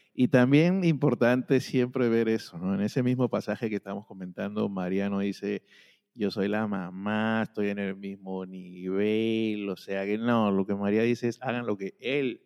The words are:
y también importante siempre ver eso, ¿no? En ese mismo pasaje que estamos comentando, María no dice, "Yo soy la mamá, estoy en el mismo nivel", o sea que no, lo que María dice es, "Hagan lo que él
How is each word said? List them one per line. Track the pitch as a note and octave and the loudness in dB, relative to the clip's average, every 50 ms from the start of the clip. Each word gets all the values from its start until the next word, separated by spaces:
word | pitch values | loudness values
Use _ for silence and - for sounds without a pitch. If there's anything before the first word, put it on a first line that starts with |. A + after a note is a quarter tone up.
| _ _ _ | _ _ _
y | - B2+ A#2 | 0 2 4
también | - B2+ B2 B2+ C#3 D3 D#3+ F3 F#3 G3 F3+ | 6 6 6 8 6 6 6 6 4 2 2
importante | E3+ D#3+ C3 D3 D3 B2 - A#2+ A#2 B2 C3 B2 - C#3 B2+ | 2 2 4 2 2 2 4 4 4 4 2 2 2 2 2
siempre | C3 - - B2+ B2 B2 B2+ C3 B2+ A#2 | 2 0 0 0 0 0 0 0 2 2
ver | A2+ A2+ A2+ A2 | 2 2 2 2
eso, | A2 G#2+ - - - E2+ | 0 -2 -2 -6 -10 -6
¿no? | F2 F#2 G2 | -4 -2 0
En | G2 | 0
ese | G2+ G#2+ - C3+ B2 | 0 0 0 0 0
mismo | B2 B2+ B2+ B2+ A#2 | 2 2 2 0 0
pasaje | - G#2 - - G#2+ - - A2 | 0 -2 -2 -4 -4 -4 -4 -2
que | G#2+ G2+ | -4 -4
estamos | - G2+ G2 G2+ G#2 | -4 -6 -10 -10 -10
comentando, | - G#2+ F#2+ F#2 F#2 F2+ - G2+ G2+ G#2 G#2+ G#2+ G#2 | -12 -14 -12 -12 -10 -8 -6 -6 -4 -2 -2 -2 -2
María | G2 F#2+ F2+ F2+ F#2+ G2 G2 G2+ | -2 -4 -2 -2 0 0 0 0
no | G2+ G2 | -2 -2
dice, | G2 G2+ F#2+ - - G2+ G2+ G2+ - _ - - - _ _ _ _ _ - | -2 -2 -4 -4 -4 -6 -6 -6 -8 _ -20 -20 -20 _ _ _ _ _ -8
"Yo | B2 G#2+ G2 | -4 -4 -2
soy | - A2+ G2 G2+ | -2 -2 -2 -2
la | G2+ G#2+ A2 G#2+ | 0 -2 -2 -2
mamá, | G2+ G2 F2+ F2 F2+ F#2 G2 G#2 G#2+ G#2+ A2 A2 A2 A2+ A2 | -4 -6 -6 -8 -10 -8 -4 -2 -2 0 0 0 0 0 -2
estoy | - - - G#2 G2+ | -2 -2 -2 -2 -2
en | G2+ G2+ | -2 -2
el | G2+ G2 G2 | -4 -6 -6
mismo | G2 G2 G2 G2 G2 G2 F#2+ F#2+ F#2+ F#2+ | -6 -8 -12 -12 -10 -10 -8 -8 -8 -8
nivel", | F#2 F#2 F#2 F2+ F2+ F2+ F2+ F2+ F#2 F#2+ F#2+ G#2 G#2+ G#2+ A2 A2 A2+ A2+ A2 A2+ A2 G#2+ G#2 G2+ G2 | -8 -12 -14 -14 -14 -14 -8 -6 -2 0 2 2 2 2 2 2 0 0 0 0 0 -2 -2 -4 -6
o | F#2 - | -6 -6
sea | - - G2 G2 G2 | -6 -6 -4 -4 -2
que | G2+ G#2 A2 | -2 -2 0
no, | A2+ A#2+ A#2+ A#2 A2 G#2 | 2 2 4 4 4 4
lo | G2 F#2+ F#2+ | 4 2 2
que | G2 G2+ | 0 -2
María | G2+ G2+ G2+ G#2 A2 A2+ | -2 0 2 2 2 4
dice | A#2+ A#2+ A#2 - A#2+ | 2 2 0 0 -2
es, | A2+ - | -4 -4
"Hagan | B2+ B2+ A#2+ B2 A#2+ | -4 -6 -4 -4 -2
lo | A2+ G#2+ G2 | -4 -4 -4
que | G2 F#2+ - _ | -4 -8 -10 _
él | G2 A#2 C3+ D3 C#3 B2+ - - _ | -6 -4 -2 -2 -2 -2 -4 -6 _